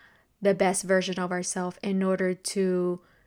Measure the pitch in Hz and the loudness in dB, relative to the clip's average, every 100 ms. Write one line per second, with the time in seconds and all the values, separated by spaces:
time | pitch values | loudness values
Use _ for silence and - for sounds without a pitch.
0 | - _ _ - 196 196 185 185 185 190 | -20 _ _ -2 2 4 2 0 2 2
1 | 185 185 180 180 180 190 180 - 196 190 | 2 -4 -2 -4 -4 -4 -6 -6 -2 0
2 | 190 185 185 180 - 196 185 180 180 175 | 0 2 0 -2 -4 0 0 2 0 -2
3 | _ _ | _ _